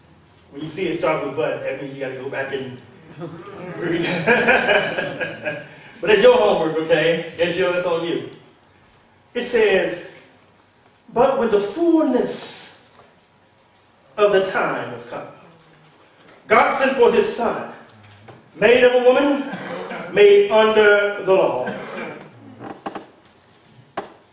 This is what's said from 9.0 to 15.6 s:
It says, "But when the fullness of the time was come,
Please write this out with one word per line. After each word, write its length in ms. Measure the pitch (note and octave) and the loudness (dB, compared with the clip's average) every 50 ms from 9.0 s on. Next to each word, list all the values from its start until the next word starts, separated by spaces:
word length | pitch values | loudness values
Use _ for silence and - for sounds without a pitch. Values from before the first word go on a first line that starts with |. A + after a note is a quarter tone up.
| _ _ _ _ _ _ - | _ _ _ _ _ _ -10
It 120 | A#3+ - | -8 -6
says, 580 | - A#3+ A3+ G#3+ G3+ F#3+ F#3 F3 E3+ E3+ - - - - - - - _ _ _ _ _ _ _ _ _ _ _ _ _ _ _ - | -2 0 2 2 2 2 2 0 -2 -6 -8 -12 -16 -20 -20 -20 -20 _ _ _ _ _ _ _ _ _ _ _ _ _ _ _ -4
"But 280 | - A#3 C4 C4 C4+ A3 | 0 2 2 2 2 0
when 100 | A3+ - | 0 2
the 100 | G#3 G3+ | 2 0
fullness 1160 | - - - E4 E4+ E4 D#4+ D#4+ - B3+ B3 A3+ - - - - - - - - - - - - _ _ _ _ - _ _ _ _ _ _ _ _ _ _ _ _ _ _ _ _ _ _ _ _ _ _ | 0 -2 -2 -2 2 2 4 4 4 2 2 0 0 -2 -4 -8 -10 -12 -14 -14 -16 -20 -20 -20 _ _ _ _ -20 _ _ _ _ _ _ _ _ _ _ _ _ _ _ _ _ _ _ _ _ _ _
of 160 | G#3 G#3 G3+ | 0 2 4
the 120 | F#3+ F#3+ F#3 | 4 2 0
time 480 | - - - - D3 C#3+ - - A#2+ B2 | 0 -2 -4 -4 -4 -6 -6 -8 -10 -12
was 140 | - - | -14 -14
come, 180 | - - - - - - - - - _ _ | -14 -14 -14 -14 -16 -20 -20 -20 -20 _ _